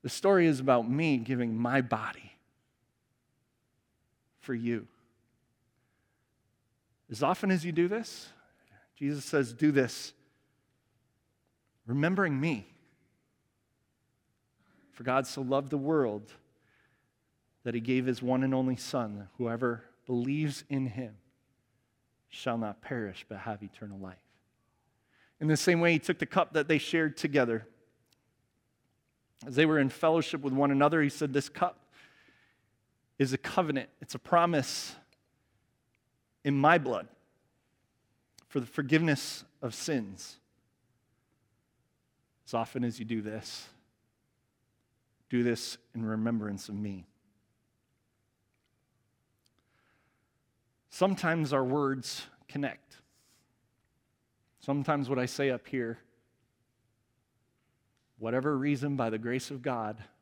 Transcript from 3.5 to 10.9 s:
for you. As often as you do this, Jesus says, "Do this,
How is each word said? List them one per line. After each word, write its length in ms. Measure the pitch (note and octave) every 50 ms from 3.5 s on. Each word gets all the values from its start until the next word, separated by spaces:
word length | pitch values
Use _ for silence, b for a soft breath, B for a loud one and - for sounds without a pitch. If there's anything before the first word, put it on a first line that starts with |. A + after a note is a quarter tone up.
| _ _ _ _ _ _ _ _ _ _ _ _ _ _ _ _ _ _
for 120 | - - C3
you. 340 | A#2 A#2 A#2 A#2+ A2 G#2 - _ _ _ _ _ _ _ _ _ _ _ _ _ _ _ _ _ _ _ _ _ _ _ _ _ _ _ _ _ _ _ _ _ _ _ _ _ _ _ _ _ _ _ _
As 140 | A2+ G#2+ C#3+
often 280 | C#3 F#3 - - G3
as 120 | F#3 F3 D3+
you 80 | F3
do 160 | E3 E3+ F3
this, 400 | F3+ G#3 A3+ A3 - - - - - - b b b b b b b b b b b b
Jesus 260 | - C#3+ C#3 D3 C#3+ C3+
says, 300 | - - D3 C3+ A2+ A#2+
"Do 180 | A#2 D#3 D3+
this, 420 | C#3+ C#3 C3 A#2 - - - - - _ _ _ _ _ _ _ _ _ _ _ _ _ _ _